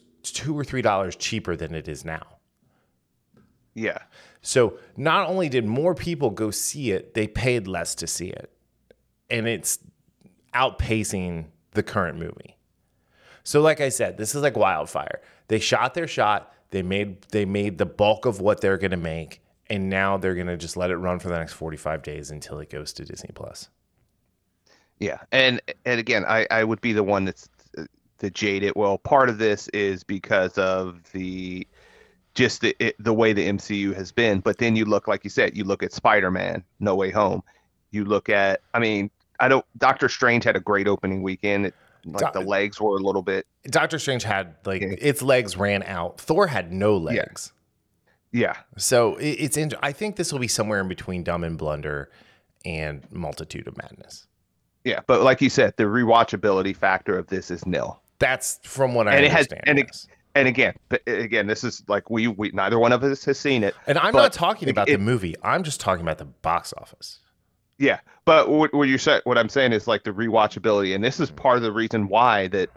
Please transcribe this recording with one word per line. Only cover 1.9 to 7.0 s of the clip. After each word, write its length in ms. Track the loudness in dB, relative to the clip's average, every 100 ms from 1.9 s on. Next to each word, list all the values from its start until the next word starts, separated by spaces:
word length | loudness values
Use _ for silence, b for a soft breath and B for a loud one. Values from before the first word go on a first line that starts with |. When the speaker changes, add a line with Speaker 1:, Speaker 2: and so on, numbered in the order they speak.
| -12 -10
Speaker 1:
now. 220 | -10 -12 _ _ _ _ _ _ _ _ _ _ _ _ _ _
Speaker 2:
Yeah. 260 | -6 -4 -4 -10 b b b
Speaker 1:
So 340 | -2 2 2 0 B B
not 320 | 0 2 2
only 200 | -2 0
did 160 | 0 0
more 300 | 0 0 -2
people 340 | -4 -2 -2
go 220 | -2 -4
see 400 | -4 -6 -4 -2
it, 240 | -2